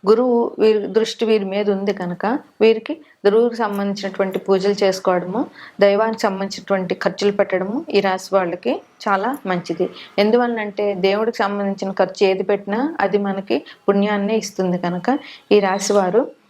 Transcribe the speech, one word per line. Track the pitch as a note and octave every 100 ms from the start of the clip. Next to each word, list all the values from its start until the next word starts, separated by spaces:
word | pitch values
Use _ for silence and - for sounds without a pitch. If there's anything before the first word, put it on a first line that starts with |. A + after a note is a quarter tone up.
| F#3+
గురువు | A3 B3+ A#3+ A#3 -
వీరి | G#3+ G#3+ G3+
దృష్టి | G3 A3+ - A3
వీరి | A3 G3
మీద | F#3+ G#3
ఉంది | G3 G3
కనుక | G3 F3+ F3 G3 C#4 - _
వీరికి | A3 A3 A3 D#4+ - _
గురువుకి | G3+ G#3+ A#3+ A#3
సంబంధించినటువంటి | A3 G3+ G3+ G3+ G3 F#3+ G3 F#3
పూజలు | - G3 F#3+ G3+
చేసుకోవడము, | G3+ F#3+ - F3+ F3 G3+ E4 - - -
దైవానికి | G3+ G3+ A3 A3
సంబంధించినటువంటి | A3 F#3+ G3 G3 F3+ G3 F3+ F#3+
ఖర్చులు | G3+ F#3+ G3+ G3+
పెట్టడము | G3 F#3 F#3+ A#3+ E4
ఈ | G#3
రాశి | F#3+ F#3 -
వాళ్ళకి | F#3+ F3+ F3 - D#4+ - _
చాలా | - G3 G#3 C#4+ F#3+
మంచిది. | F3+ F3 E3+ F3+ - - -
ఎందువలనంటే | G#3 A#3+ A#3+ A#3 G#3 G3+ G#3 G3
దేవుడికి | F#3+ G3+ A3 A#3
సంబంధించిన | G3+ G3+ G3+ G3 F#3+
ఖర్చు | F3+ F#3 F#3+ G3
ఏది | F#3+ G3
పెట్టినా | G3+ G3+ G#3 C#4+ E4+
అది | G3+ G3+
మనకి | G3+ G3 G3 B3 - -
పుణ్యాన్నే | - G3+ G3+ G#3 G3+ A3
ఇస్తుంది | - - F#3 F3+
కనుక | F3 F3+ F3 C#4 - - _
ఈ | G#3
రాశి | G3 G3 G3
వారు | G3+ F#3 G#3 C#4 -